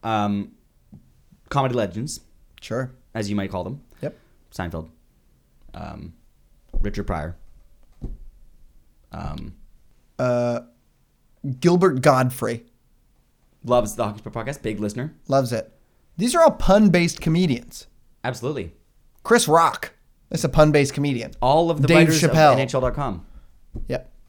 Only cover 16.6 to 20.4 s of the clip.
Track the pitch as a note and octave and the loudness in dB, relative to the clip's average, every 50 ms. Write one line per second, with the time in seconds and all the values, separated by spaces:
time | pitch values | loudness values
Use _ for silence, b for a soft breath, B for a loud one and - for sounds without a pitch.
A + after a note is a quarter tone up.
16.6 | - - F#3+ G#3 G#3+ G3+ E3+ F3+ E3+ E3 - - - E3 D#3+ E3+ F#3 E3+ C3 A#2+ | 4 4 6 6 6 6 6 4 2 0 -2 -4 -2 0 0 2 2 0 0 -2
17.6 | A#2+ - - - - - _ _ _ _ _ _ _ A#2+ B2+ B2+ - - D#3 C3+ | -6 -14 -20 -20 -20 -20 _ _ _ _ _ _ _ -8 -8 -6 -8 -8 -8 -8
18.6 | F#2 D#2+ - _ _ _ _ _ _ _ _ _ _ - A3 A#3+ A#3 F3 F#3 C#3 | -10 -12 -14 _ _ _ _ _ _ _ _ _ _ 2 2 4 4 4 4 4
19.6 | E3 D3+ - - - - _ _ _ _ _ _ _ _ - D#3+ | 4 4 0 -4 -12 -14 _ _ _ _ _ _ _ _ -8 -4